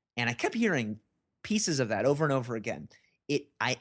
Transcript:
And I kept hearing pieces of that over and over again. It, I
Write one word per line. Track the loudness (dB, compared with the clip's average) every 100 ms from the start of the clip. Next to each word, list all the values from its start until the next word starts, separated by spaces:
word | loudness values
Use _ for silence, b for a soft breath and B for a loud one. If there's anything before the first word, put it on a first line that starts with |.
| _ -4
And | -2
I |
kept | 0 -2
hearing | 2 2 2 -2 -6 _ _ _ _
pieces | -2 0 2 0
of | 0
that | 2
over | 2 2
and | 2
over | 0 -2 -6
again. | -6 -8 -10 b b b -4
It, | -4 -4 -4
I | -2 -2